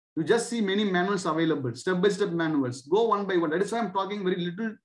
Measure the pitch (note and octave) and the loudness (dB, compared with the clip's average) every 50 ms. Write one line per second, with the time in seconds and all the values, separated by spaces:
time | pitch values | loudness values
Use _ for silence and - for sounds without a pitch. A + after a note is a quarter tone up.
0 | _ _ _ D#3 D#3+ C#3+ A3 A3+ A#3 - A#3+ A#3 G#3 F#3+ F#3+ G#3 G#3+ G3+ F#3 F3+ | _ _ _ -2 2 2 2 2 2 0 -2 -2 0 0 2 2 2 2 2 2
1 | F3 G3 G#3 F#3 F3+ E3+ D3+ D#3+ E3 D#3+ D#3 C#3+ B2+ A#2+ A2+ - - F#3 F#3+ F3+ | 2 2 0 0 -2 -2 0 0 0 0 0 0 -2 -4 -6 -4 -4 -2 0 2
2 | F#3 G#3 F#3 F3+ G#3 F3 E3+ E3+ E3 D#3+ D#3 C#3+ C3 B2 A#2+ - - C#3+ F3 G#3+ | 2 2 2 2 0 0 0 0 0 0 0 0 0 -2 -4 -8 -4 0 2 2
3 | A#3 A3 G#3 G3+ G3+ F#3+ F#3+ F3 E3 D3+ D#3 F3+ G3 - A3 A#3 A3 F#3 F#3 G3 | 4 4 2 0 0 0 0 2 2 2 0 0 0 0 -2 -2 -2 -2 -2 -2
4 | F#3 F#3 G#3 G#3 F#3+ F3+ F#3 F3 F3 F3 E3+ F#3+ A3+ A3 G#3 - | -4 -2 -4 -4 -2 -2 -2 0 -2 -4 -4 -4 -6 -6 -6 -8